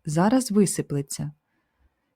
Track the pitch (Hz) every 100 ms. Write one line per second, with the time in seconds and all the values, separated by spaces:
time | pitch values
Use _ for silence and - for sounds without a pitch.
0 | - 151 196 262 254 208 185 - 143 143
1 | 139 - 151 - _ _ _ _ _ _
2 | _